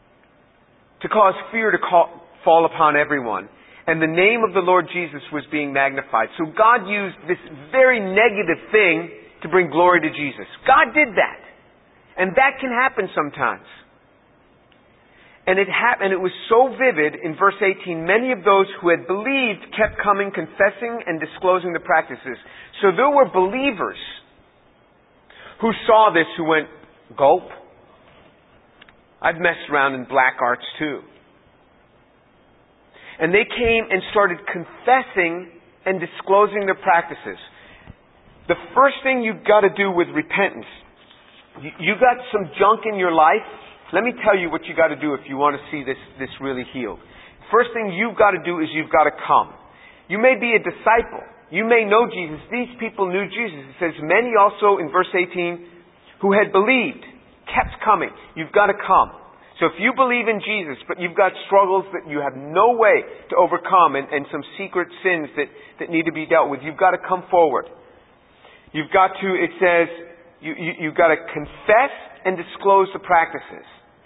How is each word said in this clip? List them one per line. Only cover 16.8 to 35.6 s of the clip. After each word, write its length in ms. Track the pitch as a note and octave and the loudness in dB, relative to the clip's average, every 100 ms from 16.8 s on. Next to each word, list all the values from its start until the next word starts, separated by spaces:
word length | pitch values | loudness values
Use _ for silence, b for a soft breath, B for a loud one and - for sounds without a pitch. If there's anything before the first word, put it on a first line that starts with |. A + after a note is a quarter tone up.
| B3+ D#3 D3+ D3 | 0 2 0 -2
in 160 | F3 D3+ | -8 0
verse 160 | G3 F#3+ | 0 2
eighteen, 420 | F#3+ F#3+ F3+ E3 E3 | -2 -2 -6 -6 0
many 260 | G#3+ B3+ | 0 0
of 120 | G#3+ | 0
those 240 | F#3+ G3 F#3+ - | 2 4 2 -2
who 100 | F3 | 0
had 160 | E3 C3+ | 0 -2
believed 580 | G3 A3+ C#4 A#3+ F#3 - | -6 -2 -2 -2 -4 -8
kept 240 | - G#3+ - | -2 -2 0
coming, 260 | G#3 G3 G3+ | 0 0 -2
confessing, 720 | F#3+ D#3+ - G3+ - A#3 A#3 - | -6 -6 0 0 0 -8 -8 -6
and 100 | E3 | -6
disclosing 520 | D3 - F#3 F#3 F3 | -8 -4 0 0 0
the 80 | D#3+ | -6
practices. 580 | - D#3+ D#3 - C3 A#2 - B B - | 0 0 0 -8 -12 -14 -16 B B 0
So 80 | G3 | 0
there 180 | F3 C#4 | 4 4
were 220 | C#4+ G3+ | 4 4
believers 640 | F#3 F#3 B3 C#4 F#3+ A2+ - - - _ _ _ _ _ _ _ _ _ _ _ B B B | 2 0 0 -4 -4 -6 -8 -16 -20 _ _ _ _ _ _ _ _ _ _ _ B B B
who 100 | A3+ G3 - | -4 -2 4
saw 240 | A3 G#3+ | 6 6
this, 140 | E3 D#3 - | 4 0 -2
who 80 | |
went, 240 | D#3+ D#3 D3+ - - _ _ B2 | -2 0 -2 -10 -20 _ _ 2
"Gulp. 300 | C#3+ F3+ - - - _ _ _ _ _ _ _ _ _ _ _ - _ _ - | 4 4 0 -20 -20 _ _ _ _ _ _ _ _ _ _ _ -20 _ _ -6
I've 180 | D#3+ E3 | -4 0
messed 280 | F3 E3 - | -2 -2 -2
around 240 | D3 C#3 C3 | 0 0 -2
in 80 | A#2+ | -2
black 320 | C3+ B2+ - | 2 2 2
arts 220 | A#2+ B2 - - | -2 -2 -6 -10
too." 240 | D3+ A#2+ - _ _ _ _ _ _ _ _ _ _ _ _ _ _ _ _ _ _ B B B | -8 -8 -14 _ _ _ _ _ _ _ _ _ _ _ _ _ _ _ _ _ _ B B B
And 140 | E3 | 0
they 100 | G3 | 0
came 400 | A#3 - A#3 A3+ - | 0 -2 0 0 0
and 140 | F#3 - | -4 -2
started 280 | G#3+ G3 F3 - | 0 0 -2 -10
confessing 1040 | F3 D#3+ - - C4 B3+ G3 E3+ F3 F3 - | -10 -12 -6 0 0 0 -2 -2 -4 -12 -20